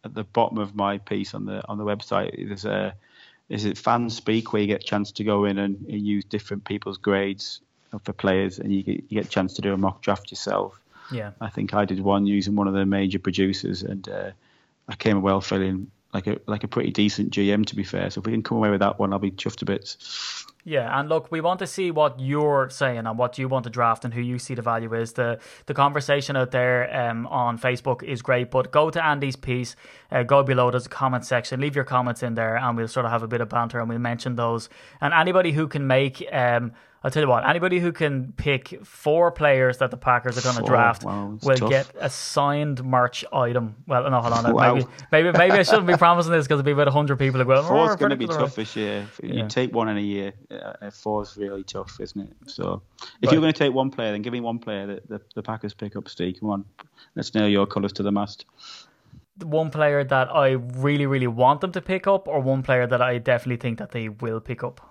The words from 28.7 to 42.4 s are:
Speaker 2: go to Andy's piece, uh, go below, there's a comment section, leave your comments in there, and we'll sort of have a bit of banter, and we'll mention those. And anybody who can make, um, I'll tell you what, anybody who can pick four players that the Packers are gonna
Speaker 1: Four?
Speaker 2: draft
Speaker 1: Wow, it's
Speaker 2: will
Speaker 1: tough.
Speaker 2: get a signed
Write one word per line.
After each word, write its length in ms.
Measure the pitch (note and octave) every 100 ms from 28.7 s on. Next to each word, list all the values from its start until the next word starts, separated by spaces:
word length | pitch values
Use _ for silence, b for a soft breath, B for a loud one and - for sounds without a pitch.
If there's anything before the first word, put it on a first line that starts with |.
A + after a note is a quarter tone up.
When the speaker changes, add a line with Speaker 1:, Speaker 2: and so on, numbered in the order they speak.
Speaker 2:
go 180 | D3+ D#3
to 140 | E3 D#3+
Andy's 300 | C#3+ C#3 C3
piece, 400 | - B2 A#2+ - B B B
uh, 140 | B2+
go 180 | A#2+ C#3
below, 300 | C#3 B2+ B2
there's 140 | B2 B2
a 40 |
comment 360 | - C3+ B2 -
section, 340 | B2 - B2+
leave 160 | D3 C#3+
your 80 |
comments 400 | C3 B2+ B2 A#2
in 120 | B2 A2+
there, 200 | A2+ A2+
and 220 | B2+ A#2
we'll 100 | A2+
sort 180 | C3 A#2
of 60 |
have 120 | A#2
a 40 | A2+
bit 140 | A#2+
of 80 | A2
banter, 300 | A#2+ A#2 A#2+
and 80 | A#2
we'll 100 | A#2
mention 360 | A#2+ A#2 C3 B2
those. 340 | A#2 A#2 - B B B
And 120 | F3
anybody 380 | E3 E3+ F3+ E3+
who 160 | D3 D#3
can 180 | D3+ C3+
make, 400 | C3 C#3 C3 -
um, 400 | D3 B2 A#2+ A#2+ b b b C3+
I'll 60 |
tell 100 | D3+
you 40 | C#3+
what, 180 | A#2+ -
anybody 340 | E3+ F3+ F3+
who 120 | F3
can 400 | - D#3 C#3 B2+ -
pick 420 | D3+ C3+ - E3+ G3
four 440 | - D3+ D#3+ F3
players 500 | E3+ D3+ C3+ B2+ B2
that 120 | B2+
the 60 | A#2+
Packers 400 | - A#2+ B2 A#2+
are 40 |
gonna 180 | B2+ A#2+
Speaker 1:
Four? 80 | G#2+
Speaker 2:
draft 340 | B2+ A#2 A2
Speaker 1:
Wow, 300 | G2 G2+ G2+ G#2+
it's 100 | C#3+
Speaker 2:
will 100 | C3
Speaker 1:
tough. 120 | A2
Speaker 2:
get 220 | C3+ C#3 -
a 100 | C#3+
signed 720 | - - -